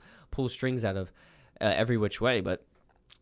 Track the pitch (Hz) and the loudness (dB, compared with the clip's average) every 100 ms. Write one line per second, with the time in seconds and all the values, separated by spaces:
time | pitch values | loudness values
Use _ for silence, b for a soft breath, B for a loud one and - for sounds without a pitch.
0 | B B B - 127 - 131 127 110 98 | B B B -4 -4 -2 -2 0 -2 -2
1 | 92 b b b b - 107 80 113 120 | -6 b b b b -2 0 2 2 2
2 | 104 - 117 123 92 92 - _ _ _ | 0 0 0 2 0 -4 -6 _ _ _
3 | _ - | _ -20